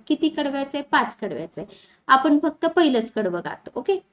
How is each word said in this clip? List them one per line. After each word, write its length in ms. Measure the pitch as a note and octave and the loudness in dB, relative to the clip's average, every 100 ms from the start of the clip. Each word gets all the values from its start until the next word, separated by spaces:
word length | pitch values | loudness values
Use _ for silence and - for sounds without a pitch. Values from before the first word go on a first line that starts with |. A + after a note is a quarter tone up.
| - | -4
किती 220 | D4+ D#4 | -2 -2
कडव्याचं 500 | D#4 C#4+ C#4 C#4 C#4+ | -2 -4 -4 -6 -6
आहे? 60 | C#4 | -2
पाच 260 | C#4+ A#3 - | 0 0 -4
कडव्याचं 440 | G3+ C#3 E3 - | -10 -8 -10 -12
आहे. 320 | - - _ _ - | -14 -16 _ _ 2
आपण 300 | C4 D#4 D4 | 4 6 2
फक्त 280 | D#4+ - E4 | 2 -2 0
पहिलंच 460 | F4 D#4 A#3+ A3 | 4 4 2 -2
कडवं 280 | A3 F#3 F3 | -4 -2 -4
गातो. 260 | D3+ - - | -6 -12 -12
ओके, 220 | - C4+ F#4+ - | -8 -4 -4 -4